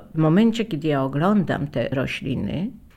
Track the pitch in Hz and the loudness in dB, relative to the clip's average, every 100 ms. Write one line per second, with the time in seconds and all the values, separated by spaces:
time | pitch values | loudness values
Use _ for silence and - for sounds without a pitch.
0 | - 160 156 175 226 226 214 147 156 143 | -4 0 4 6 4 2 -4 -4 -2 0
1 | 135 143 175 214 165 - 143 123 - 135 | 0 0 2 2 0 -2 -2 -2 -2 -2
2 | 131 - - 123 - 147 220 - - | -4 -6 -4 -4 -4 -4 -6 -8 -20